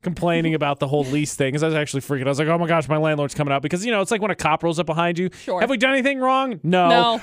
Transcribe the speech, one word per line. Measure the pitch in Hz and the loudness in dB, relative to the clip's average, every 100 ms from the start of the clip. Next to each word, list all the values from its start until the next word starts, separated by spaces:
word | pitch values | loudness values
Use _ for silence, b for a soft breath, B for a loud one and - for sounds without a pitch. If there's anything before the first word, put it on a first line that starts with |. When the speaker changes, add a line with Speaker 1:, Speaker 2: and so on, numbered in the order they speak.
Speaker 1:
complaining | - 165 175 170 165 | -6 -2 0 0 0
Speaker 2:
<laughs> | 156 | 0
Speaker 1:
about | 143 143 | -2 -2
the | 139 | 0
whole | 147 | 0
lease | 135 147 147 | 0 -2 -2
thing, | - 135 | -2 -2
'cause | 143 | 0
I | 160 | 0
was | |
actually | 156 151 139 | 0 -2 -6
freaking, | - 143 127 | -4 -4 -2
I | |
was | 139 | 0
like, | 156 | 0
"Oh | 170 | 0
my | 170 | 2
gosh, | 165 131 | 0 2
my | 156 | 0
landlord's | 156 151 143 | 0 0 -2
coming | - 143 | -2 -2
out." | 139 | 0
Because, | 143 180 | -2 -4
you | 226 | -2
know, | 220 | -2
it's | 196 | 0
like | 226 | -2
when | 208 | -2
a | 175 | -2
cop | 156 160 | 0 0
rolls | 170 165 | 0 -2
up | 160 | -2
behind | 160 175 175 | 0 0 0
you. | 185 | -4
Speaker 2:
Sure. | - - 185 | -6 -6 -2
Speaker 1:
Have | 233 | 0
we | 262 | 2
done | 262 | 2
anything | 269 254 269 | 2 0 0
wrong? | 254 262 269 202 | 2 2 0 -4
No. | 156 185 175 | 0 4 6
Speaker 2:
No. | 240 233 226 | 6 4 0